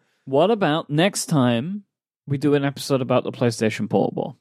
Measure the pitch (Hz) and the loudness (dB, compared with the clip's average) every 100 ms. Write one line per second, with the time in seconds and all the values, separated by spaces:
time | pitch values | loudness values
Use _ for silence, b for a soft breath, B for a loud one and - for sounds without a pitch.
0 | _ _ 131 135 185 226 165 156 - 147 | _ _ -2 2 2 2 0 0 -2 0
1 | 196 - - 151 123 117 160 202 - _ | 0 -2 0 2 2 2 -2 -8 -12 _
2 | _ _ - 131 147 143 139 139 - 131 | _ _ -6 -2 2 2 0 -4 -2 -2
3 | 127 127 - 117 120 113 110 - 104 98 | 2 0 0 0 0 2 -2 -2 0 0
4 | - - - - | 0 -2 -8 -10